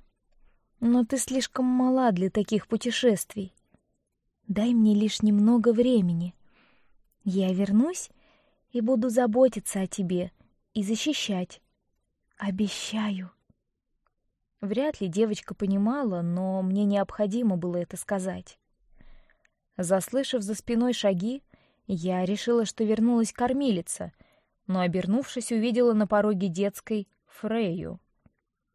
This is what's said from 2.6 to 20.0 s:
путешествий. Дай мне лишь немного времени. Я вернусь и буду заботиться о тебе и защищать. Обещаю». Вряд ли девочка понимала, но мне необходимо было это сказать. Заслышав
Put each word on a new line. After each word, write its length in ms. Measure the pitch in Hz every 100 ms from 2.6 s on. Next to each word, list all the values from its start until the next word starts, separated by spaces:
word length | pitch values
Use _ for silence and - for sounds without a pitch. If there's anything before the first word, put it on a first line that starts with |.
| -
путешествий. 840 | 220 240 226 247 196 - 214 190 _ _ _ _ _ _ _ _ _ -
Дай 260 | 202 233
мне 200 | 240 214
лишь 280 | 208 214 -
немного 500 | 214 208 214 240 233
времени. 640 | 220 247 240 175 170 180 - _ _ _ _ _ _ _ _
Я 300 | 202 190 185
вернусь 560 | 185 196 208 302 370 - _ _ _ _ _ _
и 100 | 240
буду 280 | 220 254 247
заботиться 680 | 226 247 233 262 208 - 196
о 80 | 190
тебе 460 | - 180 180 180 _ _ _ _
и 100 | 220
защищать. 800 | 196 220 302 277 - 185 180 - _ _ _ _ _ _ _ -
Обещаю». 920 | 202 190 202 - - 214 214 185 180 _ _ _ _ _ _ _ _ _ _ _ _ -
Вряд 420 | 202 220 302 -
ли 60 | 190
девочка 460 | 175 220 214 - 185
понимала, 680 | 196 196 208 285 240 175
но 400 | 170 175 190 190
мне 240 | 185 196 202
необходимо 720 | 202 190 - 208 226 233 180
было 200 | 175 175
это 200 | 170 180
сказать. 640 | - 196 185 180 - - _ _ _ - - - _ _ _ _ _ -
Заслышав 640 | 175 190